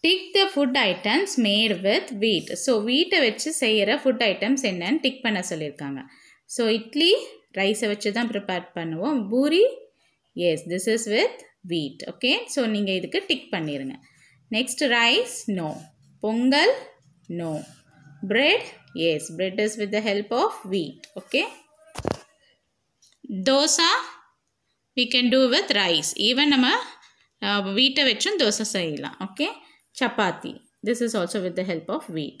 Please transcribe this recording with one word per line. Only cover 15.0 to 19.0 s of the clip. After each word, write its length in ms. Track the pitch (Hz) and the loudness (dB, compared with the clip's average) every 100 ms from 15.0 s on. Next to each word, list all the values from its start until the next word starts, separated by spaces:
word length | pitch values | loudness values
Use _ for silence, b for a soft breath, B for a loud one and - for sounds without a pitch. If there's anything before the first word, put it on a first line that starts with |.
| 233 302 494 - - 190 | 4 2 0 -6 -6 -4
no. 120 | 156 151 - _ _ _ | -4 -8 -14 _ _ _
பொங்கல், 500 | 214 226 247 285 370 523 - - _ _ _ 170 | -4 0 2 4 4 2 -6 -20 _ _ _ -8
no. 120 | 165 151 - - _ _ - - 190 | -6 -6 -10 -20 _ _ -20 -12 -2
Bread, 300 | 208 285 403 - - _ - | 2 4 2 -2 -18 _ -2